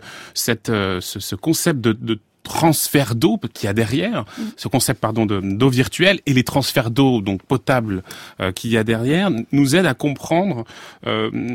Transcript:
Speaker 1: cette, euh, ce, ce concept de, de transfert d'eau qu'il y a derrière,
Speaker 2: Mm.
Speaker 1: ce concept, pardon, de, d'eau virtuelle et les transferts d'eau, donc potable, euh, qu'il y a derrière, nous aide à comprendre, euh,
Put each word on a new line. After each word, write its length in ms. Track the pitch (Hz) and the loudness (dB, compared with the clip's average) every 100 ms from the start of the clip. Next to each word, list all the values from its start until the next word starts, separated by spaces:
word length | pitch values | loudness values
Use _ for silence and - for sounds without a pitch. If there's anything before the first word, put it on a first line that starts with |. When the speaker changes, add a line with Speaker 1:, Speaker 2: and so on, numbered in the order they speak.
| - - - | -4 -16 -10
Speaker 1:
cette, 360 | - - 117 - | -4 -2 -2 0
euh, 320 | 110 95 90 | 0 0 -2
ce, 180 | - 101 | -6 -10
ce 160 | - 101 | -8 -4
concept 460 | 156 160 175 143 | -2 0 0 2
de, 100 | 113 | 0
de 280 | 110 117 110 - _ | 0 -2 -6 -8 _
transfert 720 | - - 165 147 - 147 117 | -10 0 2 2 2 2 2
d'eau 240 | 117 165 220 120 | 2 2 0 -4
qu'il 140 | - 104 | -6 -2
y 20 | |
a 40 | |
derrière, 520 | 101 110 139 190 196 107 - | 0 0 0 -2 -4 -6 -10
Speaker 2:
Mm. 40 | 220 - | -12 -10
Speaker 1:
ce 100 | 113 | -4
concept, 300 | 131 - 110 | 0 0 0
pardon, 280 | 110 110 107 | -2 0 0
de, 120 | 101 | 0
d'eau 300 | 98 101 135 | -2 2 2
virtuelle 500 | 123 127 - 185 185 - | 4 0 2 2 2 2
et 80 | |
les 100 | 127 | 2
transferts 460 | 123 139 127 - 113 | 2 0 0 0 0
d'eau, 320 | 117 135 120 | 2 4 4
donc 220 | 98 95 | 0 -2
potable, 580 | - 131 - 131 110 92 - - - - | -2 -2 2 0 0 -4 -6 -16 -16 -4
euh, 120 | 95 | -4
qu'il 200 | 90 117 | -4 0
y 60 | 113 | 0
a 60 | |
derrière, 460 | 110 113 123 160 196 117 113 | 2 0 2 2 2 -2 0
nous 240 | 139 139 165 | 2 4 4
aide 100 | 175 | 2
à 80 | |
comprendre, 680 | - 151 135 - 165 196 123 113 - - - - | 0 -2 -4 -2 0 0 -2 -8 -14 -20 -10 -4
euh, 240 | 110 110 113 113 | -2 -2 -2 -4